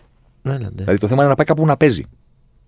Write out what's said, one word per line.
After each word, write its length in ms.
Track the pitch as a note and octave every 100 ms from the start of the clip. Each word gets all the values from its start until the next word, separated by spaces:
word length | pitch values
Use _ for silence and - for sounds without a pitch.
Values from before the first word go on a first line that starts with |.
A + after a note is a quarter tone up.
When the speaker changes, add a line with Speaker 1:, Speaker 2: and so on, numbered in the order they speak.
| _ _ _ _ C3 C#3
Speaker 1:
Έλα, 120 | G2+
ντε. 60 | F#2+
Speaker 2:
Δηλαδή, 220 | F#2+ G2
το 100 | G#2+
θέμα 120 | C3+
είναι 80 | C#3+
να 60 | C3+
πάει 100 | D3+
κάπου 200 | D#3 D#3
να 120 | C#3
παίζει. 260 | D3+ F2+ - - _ _ _ _